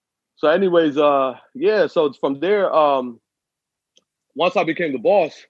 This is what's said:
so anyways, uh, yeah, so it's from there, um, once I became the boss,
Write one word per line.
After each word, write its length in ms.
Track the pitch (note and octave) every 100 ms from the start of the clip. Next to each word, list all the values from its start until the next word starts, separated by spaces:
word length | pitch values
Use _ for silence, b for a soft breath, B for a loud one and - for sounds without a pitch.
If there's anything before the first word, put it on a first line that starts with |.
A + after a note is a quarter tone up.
| _ _ _ _
so 140 | D3+
anyways, 480 | F3 F#3+ E3+ D#3 C#3
uh, 380 | D3 C#3 C3 A#2+ _ B2
yeah, 320 | F3 G#3+ D3+
so 180 | F3 D3+
it's 120 | -
from 220 | D3 C#3
there, 300 | E3+ G#3 F3+ D#3
um, 440 | D3 C#3 B2 A#2 _ _ _ _ _ _ _ _ _ _ _ -
once 200 | F3 G3+
I 80 | E3
became 260 | D3+ E3
the 80 | C3
boss, 340 | D3 G3+ D#3 -